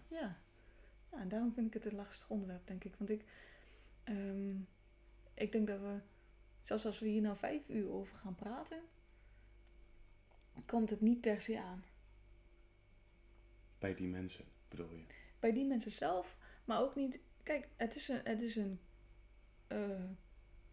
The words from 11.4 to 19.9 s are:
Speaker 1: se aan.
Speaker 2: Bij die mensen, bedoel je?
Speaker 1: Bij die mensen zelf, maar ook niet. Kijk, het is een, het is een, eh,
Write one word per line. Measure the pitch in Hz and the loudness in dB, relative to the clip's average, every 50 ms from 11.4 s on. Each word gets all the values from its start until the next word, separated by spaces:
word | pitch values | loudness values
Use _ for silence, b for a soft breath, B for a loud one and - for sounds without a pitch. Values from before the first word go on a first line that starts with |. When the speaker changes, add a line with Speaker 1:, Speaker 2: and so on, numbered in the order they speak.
Speaker 1:
se | - - 220 - | 2 -2 -2 -2
aan. | 190 180 185 185 185 - - - - - - - - - - - - - - - - - - - - - - - - - - - - - - - - - - - - - - - | -2 -6 -8 -10 -10 -14 -18 -20 -20 -20 -20 -20 -20 -20 -20 -20 -20 -20 -20 -20 -20 -20 -20 -20 -20 -20 -20 -20 -20 -20 -20 -20 -20 -20 -20 -20 -20 -20 -20 -20 -20 -20 -6 -2
Speaker 2:
Bij | - 98 92 | 0 0 0
die | - 95 90 | 0 0 0
mensen, | 90 92 95 92 - - - - - - - - | 0 -2 -2 -4 -6 -8 -12 -16 -20 -20 -16 -10
bedoel | - 85 85 82 85 | -8 -8 -8 -8 -10
je? | 80 80 B B B B B B - | -12 -14 B B B B B B 2
Speaker 1:
Bij | - 226 | 4 4
die | 214 247 277 | 4 4 4
mensen | 269 269 226 214 220 | 4 2 2 0 0
zelf, | - - - 320 370 370 359 - - B B B B B B | 0 2 2 2 2 2 0 -2 -8 B B B B B B
maar | - 220 208 | 2 4 4
ook | 247 277 - | 4 4 4
niet. | 285 277 262 254 - - - - - | 2 0 0 0 -4 -10 -18 -20 -8
Kijk, | - - 302 277 - - - | -2 0 0 0 -2 -6 -2
het | - 233 226 - | -2 -2 0 0
is | - - - | 0 0 0
een, | 262 - - | 0 0 2
het | - 226 214 | 2 2 2
is | 240 233 220 | 2 2 2
een, | 226 202 196 190 180 - - - - - - - - - - - - - - - - - | 2 2 0 -2 -4 -8 -14 -20 -20 -20 -20 -20 -20 -20 -20 -20 -20 -20 -20 -20 -20 -6
eh, | - - 214 208 202 | -4 -2 0 0 0